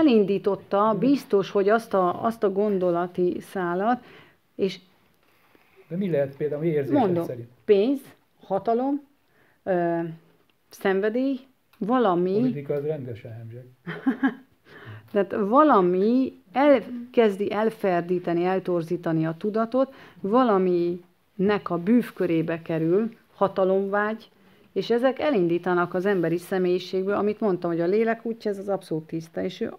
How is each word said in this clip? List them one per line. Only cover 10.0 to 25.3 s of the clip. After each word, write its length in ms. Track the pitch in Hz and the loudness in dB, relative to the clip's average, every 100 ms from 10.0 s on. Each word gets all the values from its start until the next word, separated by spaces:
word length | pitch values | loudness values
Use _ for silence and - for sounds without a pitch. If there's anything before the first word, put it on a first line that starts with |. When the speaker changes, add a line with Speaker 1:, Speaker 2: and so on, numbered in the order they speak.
| 170 160 _ _ _ _ _ | -6 -10 _ _ _ _ _
Speaker 1:
szenvedély, 680 | - 196 190 214 233 269 262 - _ _ - | -6 -2 0 0 0 -2 -4 -10 _ _ -8
valami 560 | 196 262 220 175 180 | -2 2 2 2 0
Speaker 2:
Politika 400 | 196 254 147 143 | 0 -2 -2 -4
az 100 | 147 147 | -4 -4
rendesen 460 | 156 123 110 120 | -6 -8 -12 -14
hemzseg. 320 | 113 113 120 131 _ | -16 -16 -16 -20 _
Speaker 1:
<laughs> 640 | - - - - 269 - - _ _ - - - - | -14 -6 -4 0 -2 -4 -16 _ _ -20 -18 -20 -6
Tehát 240 | 208 196 - 196 | -2 -2 -2 2
valami 880 | 247 311 226 180 180 208 254 262 - _ | 4 6 6 4 2 2 2 0 -6 _
elkezdi 1000 | - 294 269 - 240 - - 226 196 202 | 2 4 4 2 -12 -4 2 2 2 -2
elferdíteni, 920 | 202 220 220 196 175 170 180 180 170 | 0 -2 0 0 0 0 -2 -2 0
eltorzítani 840 | 180 190 185 175 165 175 170 160 160 | 0 -2 -2 -2 -2 -4 -2 0 -2
a 100 | 165 | -4
tudatot, 560 | 214 208 226 254 262 - - - | -4 -2 -2 0 -2 -4 -20 -10
valaminek 1500 | 190 226 254 196 185 175 175 175 - _ _ - 190 208 - | 0 2 4 2 2 0 0 -4 -12 _ _ -2 0 0 -2
a 80 | 175 | -4
bűvkörébe 840 | 170 240 - - 180 165 160 165 | 2 2 2 -4 -2 0 -2 -4
kerül, 520 | 165 160 165 185 226 - _ - | -4 -2 2 2 0 -6 _ -2
hatalomvágy, 920 | 196 196 185 190 196 202 208 226 - _ _ _ _ | -2 0 2 2 0 -2 -2 -6 -14 _ _ _ _
és 160 | - 185 | -6 -2
ezek 300 | 233 262 247 | 0 0 0
elindítanak 720 | 302 | 0